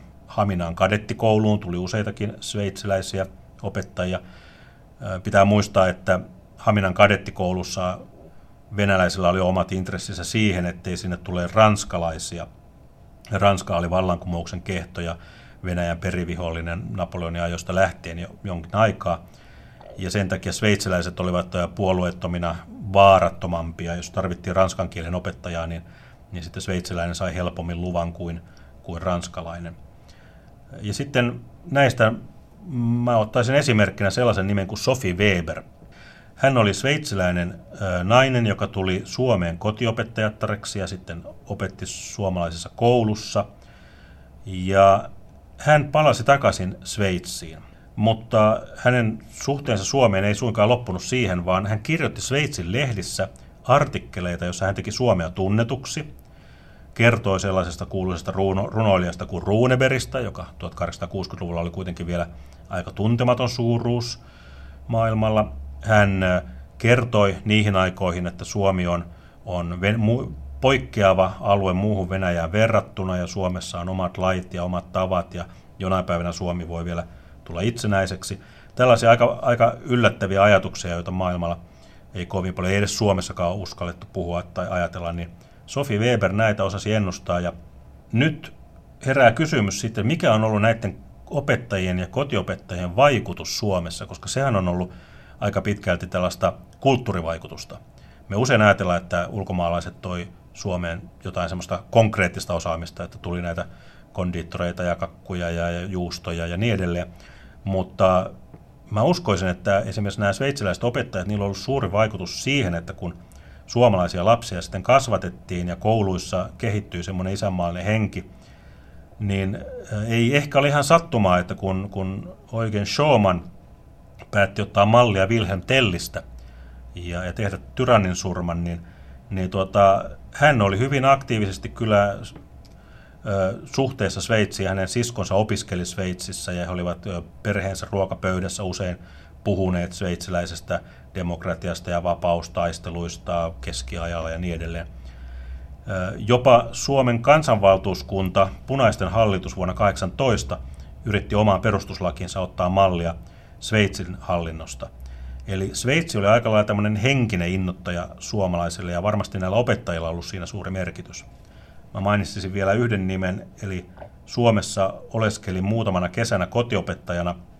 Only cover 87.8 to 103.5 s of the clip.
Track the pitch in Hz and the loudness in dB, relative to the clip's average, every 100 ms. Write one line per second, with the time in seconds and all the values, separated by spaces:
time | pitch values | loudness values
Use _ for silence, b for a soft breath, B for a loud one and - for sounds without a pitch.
87.8 | - - - 113 151 - - - - - | -20 -20 -4 0 2 0 -10 -20 -20 -20
88.8 | - - - 139 120 120 156 151 101 98 | -20 -8 -2 6 6 6 2 2 0 -2
89.8 | 113 110 104 165 156 110 110 107 107 117 | -4 -2 0 2 4 4 4 4 4 2
90.8 | 98 - - - - 147 131 127 123 98 | -2 -6 -14 -20 -8 -4 0 -2 0 -2
91.8 | 92 90 87 - 139 120 87 90 - 87 | 0 -2 -2 -4 -2 -2 -2 -6 -8 -8
92.8 | 90 90 143 123 95 87 80 - 107 92 | -4 4 4 4 -2 -8 -8 -4 -2 0
93.8 | 85 - - - - - 139 104 90 87 | -2 -8 -12 -12 -6 -2 2 2 2 0
94.8 | 90 B B B B B 104 98 98 101 | -4 B B B B B -2 -2 -2 -2
95.8 | - 87 90 92 90 - 92 - - - | -2 -2 -2 -2 -2 0 -2 -2 -12 -2
96.8 | 131 127 123 92 82 82 - - - - | 2 2 0 -4 -4 -6 -10 -16 -16 -18
97.8 | - - B B - 98 127 120 107 98 | -20 -20 B B -6 -2 2 6 6 6
98.8 | 92 87 87 87 87 107 95 92 85 85 | 2 -2 -2 -4 -4 -6 -4 -2 0 -2
99.8 | 85 85 - 87 87 - - - 101 90 | -6 -12 -8 -8 -8 -14 -20 -10 -6 -4
100.8 | 87 85 87 - - 90 85 90 - 87 | -4 -8 -12 -14 -10 -6 -4 -6 -6 -8
101.8 | - - 110 104 90 90 - 87 87 82 | 2 4 4 4 0 0 -6 -4 -4 -6
102.8 | 82 - 87 - - 87 87 | -8 -12 -12 -10 -8 -6 -6